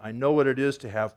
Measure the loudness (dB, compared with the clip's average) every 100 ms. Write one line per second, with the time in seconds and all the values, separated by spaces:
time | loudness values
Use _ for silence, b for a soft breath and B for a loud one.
0 | -12 -2 2 4 2 2 -2 -2 -6 -4
1 | -4